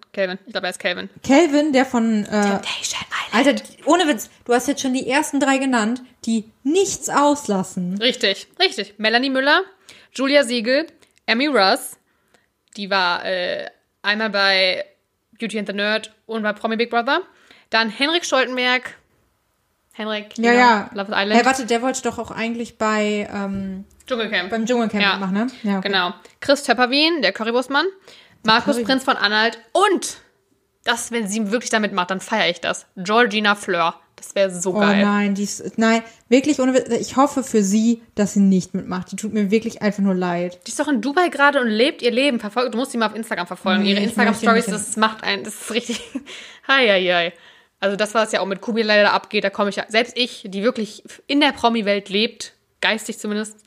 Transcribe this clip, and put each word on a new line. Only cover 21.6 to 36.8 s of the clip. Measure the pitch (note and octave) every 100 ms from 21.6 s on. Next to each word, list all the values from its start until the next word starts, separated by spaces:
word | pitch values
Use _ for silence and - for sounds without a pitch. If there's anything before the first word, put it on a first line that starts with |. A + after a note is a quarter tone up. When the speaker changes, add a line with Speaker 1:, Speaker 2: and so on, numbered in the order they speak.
| A3+
Speaker 2:
der | A#3
wollte | B3+ C4
doch | A#3 A#3
auch | A3
eigentlich | - A3+ A#3 A3+ -
bei, | G#3+ G#3+ G#3 G#3 G#3
ähm, | G3+ G3 G3 F#3+ F#3+ G3+ _ -
Speaker 1:
Dschungelcamp. | A#3+ A3 G3+ F3+
Speaker 2:
beim | A3+
Dschungelcamp | A3 A#3+ G#3+ G#3
Speaker 1:
Ja. | G3+ G3
Speaker 2:
mitmachen, | F#3+
ne? | G3+ B3 -
Ja, | G#3 G3
okay. | G3+
Speaker 1:
Genau. | F#3+ F3+ - - _
Chris | - C#4+
Töpperwien, | - A#3 B3 C#4 D#4+ E4+
der | F#3+
Currywurstmann. | G3 A3 A#3+ B3+ C#4 F#4 - - - - _
Markus | A3 A3+ C#4+ A#3+
Speaker 2:
Curry- |
Speaker 1:
Prinz | A3+ C4
von | C4+ -
Anhalt. | G3+ G#3+ A3+ A#3 -
Und, | F4 G4+ D#4+ - - _ _ _ _ _ _
das, | A3+ A#3 -
wenn | A#3 G3
sie | G#3+ G3+
wirklich | A#3 -
damit | A3+ G#3
macht, | F#3+ F3+
dann | F#3+
feier | - A3 E3+
ich | F3
das. | - - - -
Georgina | F#3 A3 A#3+ G#3+ G#3+ G#3
Fleur. | - E3+ E3 - _
Das | - -
wär | G3+ F#3+
so | F3+ F#3
Speaker 2:
Oh | G3+
Speaker 1:
geil. | G#3 G3+
Speaker 2:
nein, | G#3 G#3 G3+ G3
die |
ist, | G3+ - F#3+ -
nein, | A3+ A3+ A3+ - -
wirklich | B3+ C#4 C#4
ohne | B3+
Witz, | B3+